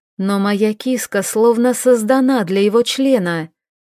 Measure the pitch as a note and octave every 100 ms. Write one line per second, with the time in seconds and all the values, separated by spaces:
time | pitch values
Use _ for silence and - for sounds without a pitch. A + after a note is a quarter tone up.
0 | _ - F#3+ G3+ G3+ G3 G#3+ G#3+ B3+ B3
1 | - G3+ F#3+ G#3+ A#3 A#3 B3 A#3+ B3+ A#3+
2 | G#3+ C4 C4 C4 F3+ G3 G3+ A3+ A#3+ -
3 | C4+ B3 F3 E3 D#3+ _ _ _ _